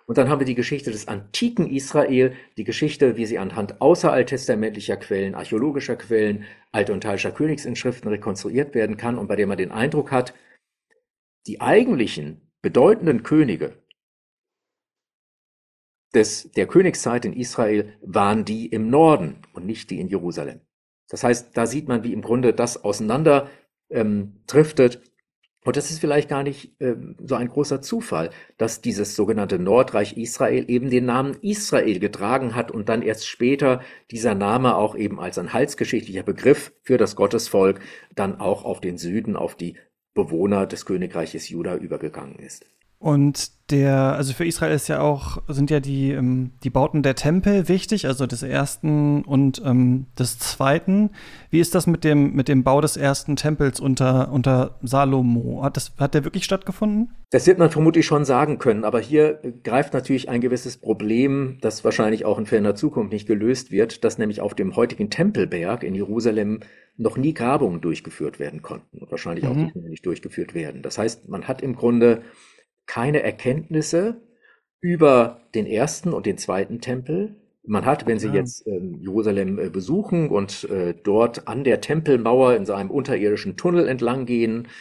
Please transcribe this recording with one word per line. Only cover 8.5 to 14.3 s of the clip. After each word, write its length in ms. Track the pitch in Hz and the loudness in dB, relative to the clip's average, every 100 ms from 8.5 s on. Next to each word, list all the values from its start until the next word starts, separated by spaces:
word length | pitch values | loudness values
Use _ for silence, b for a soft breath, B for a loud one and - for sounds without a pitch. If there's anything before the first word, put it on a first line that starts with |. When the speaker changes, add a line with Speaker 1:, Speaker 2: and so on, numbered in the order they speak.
| 123 143 | -2 0
Speaker 1:
werden 240 | 117 107 107 | 0 -2 -2
kann 220 | 117 123 | -6 -6
und 80 | 101 | -4
bei 80 | 101 | 0
der 100 | 98 | 0
man 140 | 95 | -2
den 120 | 92 | -4
Eindruck 400 | 107 139 156 - | -2 -2 -2 0
hat, 220 | 127 127 b b b _ _ _ _ _ _ _ _ - | -2 -2 b b b _ _ _ _ _ _ _ _ -14
die 160 | 104 | -6
eigentlichen 800 | 117 196 254 156 101 80 73 78 _ _ | 4 4 6 2 0 -4 -10 -12 _ _
bedeutenden 580 | - - 156 220 165 120 | 0 6 6 6 2 0
Könige 520 | - 151 139 78 71 - _ _ _ _ _ | 2 4 4 0 -6 -8 _ _ _ _ _